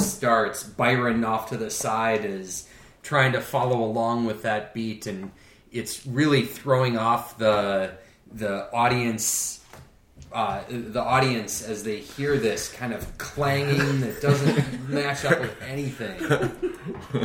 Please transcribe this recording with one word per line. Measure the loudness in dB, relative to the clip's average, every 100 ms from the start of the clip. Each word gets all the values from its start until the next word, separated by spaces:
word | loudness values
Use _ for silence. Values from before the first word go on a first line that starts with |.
| -2
starts, | 0 2 4 2 -4
Byron | -8 0 2 4 2 2 0
off | 0 -2
to | -6
the | -4
side | -4 -2 0 2 0
is | -2 -6 -8 -12 -14 -20 -20 -18
trying | -2 2 4
to | 2
follow | 0 0 2 2
along | 0 0 0 2 0
with | -2
that | -2 -2 -4 -6
beat, | -6 -6 -8
and | -8 -10 -14 -20 -20 _
it's | -8 -8 -8 -4
really | 2 4 4
throwing | 2 -2 2 4 4 2
off | 4 2 0 2
the, | 4 4 4 2 0 -6 -20 _ -16
the | -6 -4 -4 -2
audience, | 2 4 4 0 0 -2 -2 -4 -8 -16 -20 -20 _ _ -20 -8
uh, | -2 -2 -2 -6
the | -8 -4 -2
audience | 2 4 4 2 -2 -6
as | -6 -6
they | -4 -6
hear | -8 -4 0 2
this | 2 0 -4
kind | -6 -6
of | -6 -8 -10
clanging | -8 -2 2 2 2 2 2 2
that | 0 0
doesn't | 4 4 4 4 2 -2
<laughs> | -4
match | -2 0 0 2
up | 2
with | 0 -6
anything. | -8 -6 -6 -6 -8 -4 0 2 2 -2 -6 -6 -10 -12 -4 -2